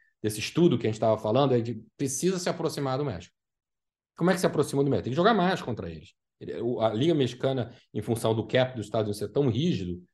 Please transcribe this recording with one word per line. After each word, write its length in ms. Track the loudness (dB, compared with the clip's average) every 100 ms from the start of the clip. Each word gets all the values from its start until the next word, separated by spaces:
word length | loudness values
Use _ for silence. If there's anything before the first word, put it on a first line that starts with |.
| _ _
desse 180 | -6 -4
estudo 380 | -4 4 4 4
que 80 | 0
a 40 |
gente 100 | 0
tava 180 | 2 2
falando, 360 | 2 2 4
é 60 | 2
de 220 | 0 -6 -12 -8
precisa 400 | -6 -2 0 0
se 100 | -2
aproximar 480 | -4 -4 -4 -4 -2
do 80 |
México. 300 | -4 -6 -12 _ _ _ _ _ _ _ _ -2
Como 140 | 2
é 40 |
que 60 | 2
se 60 | 2
aproxima 360 | 0 0 2
do 80 | 2
México? 140 | 2
Tem 80 | 0
que 40 | 2
jogar 180 | 4
mais 260 | 4 2 0
contra 300 | -4 -8 -8
eles. 240 | -12 -16 _ _ -18
Ele, 200 | -12 -6
o, 200 | -4 0
a 120 | 0
Liga 220 | 2 2
Mexicana, 600 | 2 0 -2 -2 -2 -4 -10 _
em 80 | -6
função 340 | -2 0 2
do 120 | 0 2
cap 280 | 2 2
dos 120 | -2 -4
Estados 200 | -2 -2
Unidos 120 | -4
ser 100 | -4
tão 200 | 0 0
rígido, 540 | 2 0 -2 -4 -8 -12